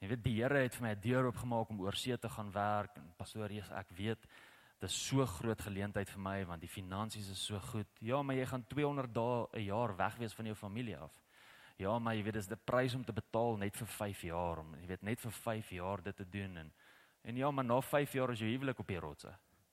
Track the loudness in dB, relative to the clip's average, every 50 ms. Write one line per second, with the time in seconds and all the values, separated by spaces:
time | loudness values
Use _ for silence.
0 | -4 -2 -2 0 2 2 2 4 4 6 6 6 4 4 2 0 0 0 0 0
1 | 2 4 4 4 4 4 2 0 0 0 2 2 2 0 -2 -2 -2 0 0 0
2 | 0 0 0 0 -2 -4 -4 -6 -6 -2 0 2 2 4 4 2 0 -2 -6 -12
3 | -16 -14 -10 -10 -10 -8 -6 -4 -4 -4 -4 -6 -6 -6 -6 -8 -8 -8 -6 -2
4 | 0 0 0 0 -4 -12 -20 -20 -20 -20 -20 -20 -20 -20 -8 _ -4 -2 -2 -2
5 | 0 2 4 4 4 4 0 -2 0 0 0 0 -2 -4 -2 -2 -2 0 0 -2
6 | -2 -2 -4 -4 -2 -2 -2 -2 -2 -4 -4 -8 -8 -8 -8 -8 -6 -4 -2 -2
7 | -2 -2 -4 -6 -6 -6 -6 -4 -4 -2 -2 -4 -4 -2 -2 -2 -2 -4 _ -6
8 | -2 0 2 2 2 2 2 0 0 0 -2 -4 -4 -2 0 2 2 2 2 0
9 | -2 0 0 2 4 4 4 2 0 -2 -2 -2 0 2 2 2 2 2 2 2
10 | 2 2 2 -2 -4 -4 -4 -4 -4 -4 -4 -4 -6 -6 -4 -4 -4 -4 -6 -6
11 | -8 -12 -14 -18 _ _ -20 -20 -20 -20 -20 -20 -20 -16 -6 0 2 2 4 4
12 | 4 2 2 2 2 0 0 -2 -2 -4 -6 -4 0 4 4 6 6 4 2 0
13 | -2 -2 -2 -4 -2 _ 2 4 4 4 4 2 0 0 0 -2 -6 -6 -4 -2
14 | -2 -2 -2 -4 -4 -2 0 2 2 2 0 -2 -4 -8 -10 -10 -6 -6 -6 -2
15 | -2 -2 -2 -2 -2 -6 -6 -4 -2 -2 -2 -2 -4 -6 -6 -4 -2 -2 -2 -2
16 | -4 -6 -6 -6 -8 -6 -4 -4 -4 -4 -6 -8 -10 -12 -16 _ -20 -20 -20 -20
17 | -20 -20 _ _ -8 -6 -2 0 2 2 2 2 4 4 4 4 4 4 2 2
18 | 2 2 2 2 2 2 2 0 2 2 2 2 0 -2 -2 -2 -2 -4 -2 -2
19 | -4 -6 -8 -10 -12 -14 -16 -16 _ _ _ _ _ _